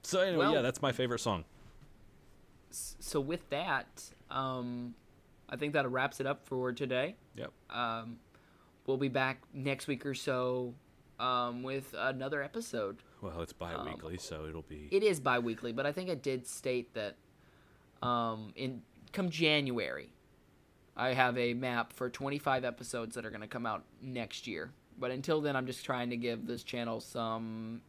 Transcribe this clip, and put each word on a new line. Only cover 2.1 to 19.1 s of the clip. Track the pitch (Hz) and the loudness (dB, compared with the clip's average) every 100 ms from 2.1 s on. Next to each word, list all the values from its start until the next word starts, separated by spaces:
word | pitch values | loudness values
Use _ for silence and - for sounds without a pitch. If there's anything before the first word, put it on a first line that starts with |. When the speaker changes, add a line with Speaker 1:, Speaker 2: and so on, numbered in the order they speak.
| - - - - - - | -20 -20 -20 -20 -20 -14
Speaker 2:
s-, | - - - | -10 -10 -10
so | - 151 | -2 -2
with | 139 170 - | 0 -2 -2
that, | 143 180 135 - - - - - | -2 2 0 0 -14 -16 -18 -6
um, | 131 135 131 123 123 123 117 - - - - - | -2 0 -2 -4 -4 -6 -12 -20 -20 -20 -20 -10
I | 131 | -4
think | 147 | 2
that | 147 135 | 2 2
wraps | 127 135 - | 2 2 2
it | 135 | -2
up | 143 - | -2 -2
for | 131 127 | 0 0
today. | 120 135 127 147 220 - - | 0 0 2 0 -4 -18 -10
Speaker 1:
Yep. | - - - | -10 -10 -8
Speaker 2:
Um, | 117 120 113 113 117 - - - - - - - | -2 0 -2 -6 -12 -16 -20 -20 -20 -20 -12 0
we'll | 131 | 2
be | 139 | 2
back | 131 131 135 - | 4 2 0 -8
next | 143 135 139 - | -4 -2 -2 -2
week | 135 143 | -2 -2
or | |
so, | 131 - 127 127 127 123 120 - - - - | -2 0 2 2 2 -2 -6 -18 -20 -20 -2
um, | 127 127 123 120 | 2 4 2 -2
with | 131 135 135 - | -2 -4 -4 0
another | 127 131 131 143 | 0 2 0 0
episode. | 143 226 226 117 101 101 - - | -2 -4 -4 -2 -2 -4 -14 -10
Speaker 1:
Well, | 98 82 | -6 -4
it's | 82 | -6
Speaker 2:
Um, | - 87 85 - | -4 -6 -4 -4
Speaker 1:
bi-weekly, | - 78 90 | -6 -6 -6
so | - 78 78 | -6 -6 -6
it'll | 80 | -8
be | 78 76 73 | -8 -12 0
Speaker 2:
It | 196 | 4
is | 208 170 | 4 4
bi-weekly, | 131 123 120 110 123 | 2 2 2 -2 -4
but | 117 143 | 0 0
I | |
think | 151 185 | -2 -4
I | 156 | -2
did | 139 131 123 | 0 -2 -4
state | - 135 127 120 | -6 0 0 -2
that | 117 104 - _ - - - - - - - | -6 -6 -6 _ -20 -20 -20 -20 -20 -20 -4
um, | 123 120 117 110 104 - | 0 2 2 -2 -8 -4
in, | 131 123 - - - | -4 -4 -12 -20 -8